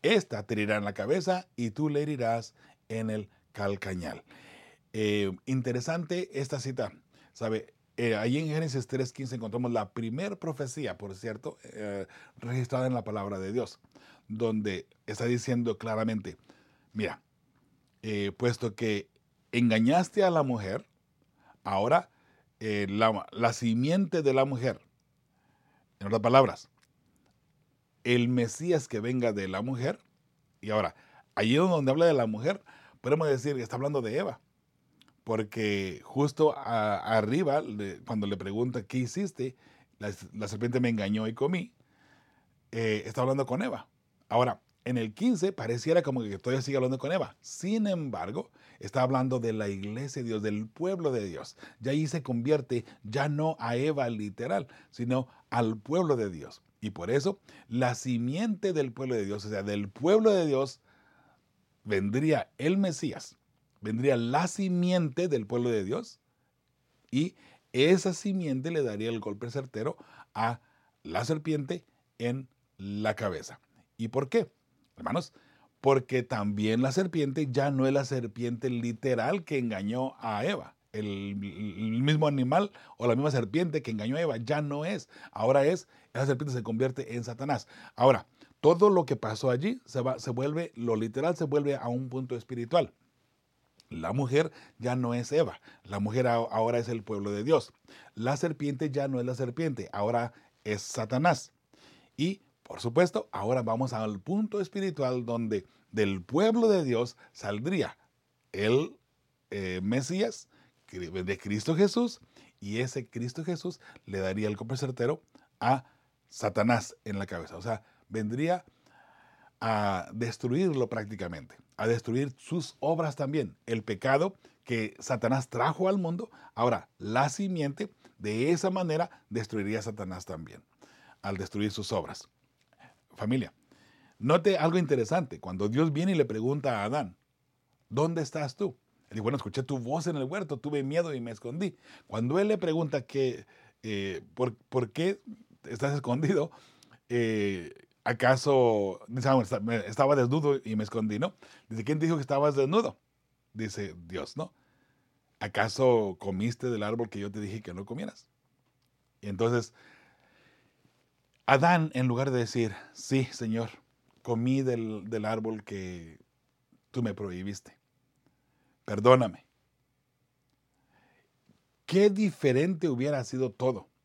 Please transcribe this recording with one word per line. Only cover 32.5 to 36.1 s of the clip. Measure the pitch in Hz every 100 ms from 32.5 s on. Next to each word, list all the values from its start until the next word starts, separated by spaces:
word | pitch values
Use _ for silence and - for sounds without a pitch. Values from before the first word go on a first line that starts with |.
| 196 _ - - _
podemos | 123 151 156
decir | 135 135 139
que |
está | 113 123
hablando | 139 147
de | 113 127
Eva, | 190 127 _ _ _ _ _ _ _ _
porque | - 110 107 113 107 101 95 82
justo | -